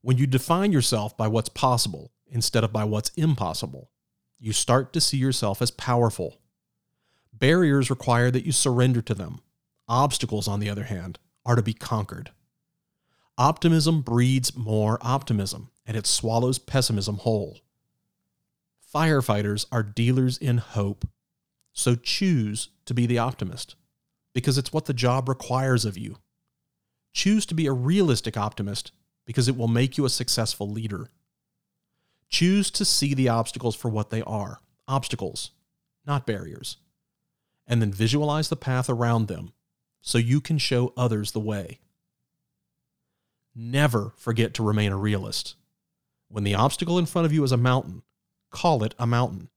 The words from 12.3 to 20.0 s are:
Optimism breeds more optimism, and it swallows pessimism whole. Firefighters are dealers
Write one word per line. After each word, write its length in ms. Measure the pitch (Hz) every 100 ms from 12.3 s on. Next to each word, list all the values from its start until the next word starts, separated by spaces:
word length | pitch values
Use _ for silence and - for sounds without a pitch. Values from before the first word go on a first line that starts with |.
| _ _ _ _ _ _ _ _ _ _ -
Optimism 640 | 147 160 170 165 151 160
breeds 560 | 127 120 123 131 127 -
more 420 | 107 107 107 113
optimism, 680 | 120 135 - 107 98 - - _
and 120 | - 110
it 100 | 104
swallows 520 | - 117 117 127 131
pessimism 600 | - 135 123 110 101 104
whole. 420 | - 110 87 - _ _ _ _ _ _ _ _ _ _ _ _ _
Firefighters 720 | 147 160 147 120 104 104 104 -
are 120 | 120
dealers 560 | 104 104